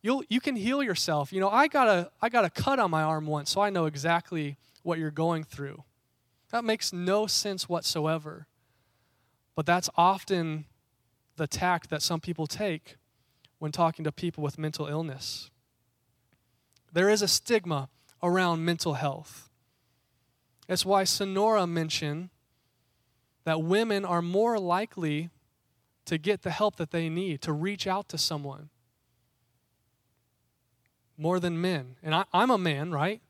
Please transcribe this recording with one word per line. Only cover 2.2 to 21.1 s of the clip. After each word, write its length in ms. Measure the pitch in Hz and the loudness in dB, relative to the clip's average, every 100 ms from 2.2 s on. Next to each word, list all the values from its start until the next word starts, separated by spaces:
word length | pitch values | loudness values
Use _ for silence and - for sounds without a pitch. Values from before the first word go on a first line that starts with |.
I 80 | 233 | 0
got 140 | 240 | 2
a 60 | 180 | 2
cut 300 | - - 269 | 0 0 2
on 120 | 202 | 2
my 120 | 160 | 2
arm 220 | 156 160 151 | 2 0 -2
once, 240 | 151 139 | -4 -2
so 100 | 196 | 0
I 80 | 202 | 2
know 160 | 190 160 | 2 -2
exactly 720 | 147 160 170 - 170 147 143 _ _ | -2 0 0 0 -6 -6 -8 _ _
what 160 | 170 165 | -4 -2
you're 120 | 156 | -2
going 340 | 147 165 165 156 | 0 0 0 -4
through." 380 | 127 139 139 - _ _ _ _ _ _ | -12 -12 -12 -20 _ _ _ _ _ _
That 160 | 233 233 | -2 0
makes 260 | 220 - | 0 -2
no 360 | 180 175 202 214 | -2 2 2 2
sense 420 | - 208 190 - | 0 -2 -4 -4
whatsoever. 760 | 175 - 165 156 160 151 156 156 _ _ _ _ _ _ _ _ _ _ - | -2 -2 0 0 -2 -6 -18 -20 _ _ _ _ _ _ _ _ _ _ -4
But 100 | 156 | 2
that's 240 | 175 175 - | 2 2 4
often 680 | 175 190 - 185 165 156 147 _ _ _ _ _ _ - | 4 4 0 0 0 -4 -8 _ _ _ _ _ _ -6
the 120 | 151 | -6
tact 420 | - 180 170 - | 0 2 2 0
that 120 | 151 | -4
some 180 | - 165 | -2 -2
people 280 | 180 165 156 | -4 -6 -6
take 500 | - 208 156 - - _ _ _ _ _ _ | -4 -4 -4 -8 -20 _ _ _ _ _ _
when 120 | 156 | -8
talking 320 | 151 165 165 151 | 2 0 2 -6
to 60 | |
people 320 | - 175 160 | -4 -6 -2
with 140 | 147 - | -4 -2
mental 300 | 156 156 147 | -6 -4 -4
illness. 600 | 147 165 135 - - - _ _ _ _ _ _ _ _ _ _ _ _ _ _ | -4 -4 -8 -10 -10 -14 _ _ _ _ _ _ _ _ _ _ _ _ _ _
There 180 | 165 196 | 2 4
is 120 | 214 | 4
a 60 | 202 | 2
stigma 640 | - - 233 175 147 135 _ _ _ | 0 2 0 0 -4 -4 _ _ _
around 420 | 175 180 180 165 165 | 0 4 4 2 0
mental 300 | 165 170 135 | 0 -2 -2
health. 540 | 147 139 - - - _ _ _ _ _ _ _ _ _ _ _ - | -4 -6 -14 -20 -20 _ _ _ _ _ _ _ _ _ _ _ -6
It's 180 | 180 190 | -2 2
why 180 | 196 | 2
Sonora 640 | 185 | 2